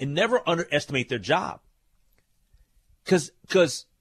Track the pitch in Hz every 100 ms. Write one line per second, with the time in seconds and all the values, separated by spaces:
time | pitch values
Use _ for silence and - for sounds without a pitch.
0 | 135 147 220 247 - 170 - 147 - 139
1 | 120 120 92 127 78 - _ _ _ _
2 | _ _ _ _ _ _ _ _ _ _
3 | - 185 143 _ - 185 165 - - _